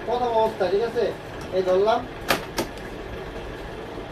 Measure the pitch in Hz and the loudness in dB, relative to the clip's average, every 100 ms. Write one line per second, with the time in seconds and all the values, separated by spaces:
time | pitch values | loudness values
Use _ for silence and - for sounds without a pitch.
0 | 214 240 240 226 220 - 180 202 233 240 | -2 0 4 4 4 2 2 4 2 2
1 | 190 - - - - 185 185 185 214 240 | 2 0 -8 -10 -2 0 4 6 6 4
2 | - - - - - - - - - - | 0 -8 -2 -2 -2 -6 -6 -8 -10 -10
3 | - - - - - - - - - - | -8 -8 -8 -8 -10 -8 -10 -10 -10 -10
4 | - | -10